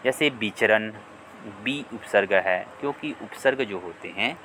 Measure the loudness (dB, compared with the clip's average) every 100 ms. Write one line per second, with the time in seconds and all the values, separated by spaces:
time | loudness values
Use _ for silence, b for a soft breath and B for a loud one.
0 | 0 2 2 2 -6 2 4 6 2 -10
1 | -18 -20 -20 -18 -16 -8 -6 -6 -8 -12
2 | 2 2 4 4 4 -2 -4 -6 -6 -4
3 | -8 -8 -12 0 0 2 -2 -4 -10 -12
4 | -14 -4 -4 -4